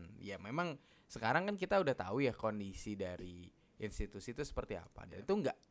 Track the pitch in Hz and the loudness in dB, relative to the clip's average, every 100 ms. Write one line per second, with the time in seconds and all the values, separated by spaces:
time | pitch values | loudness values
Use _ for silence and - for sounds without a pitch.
0 | 85 107 95 95 95 143 175 139 - - | -10 -12 -10 -8 -4 -2 -2 -4 -12 -20
1 | - - 113 143 196 202 185 196 170 127 | -16 0 4 4 4 0 4 4 6 2
2 | 90 113 135 110 110 107 98 92 - 104 | 0 4 4 4 0 0 -4 -6 -6 -2
3 | 95 90 90 87 87 - _ - 107 - | -2 -2 -8 -10 -14 -18 _ -4 -2 0
4 | 104 101 107 120 147 - - 92 82 - | -2 -2 -6 -4 -2 -4 -4 -6 -6 -12
5 | 87 85 113 202 135 - _ | -12 -6 2 4 4 0 _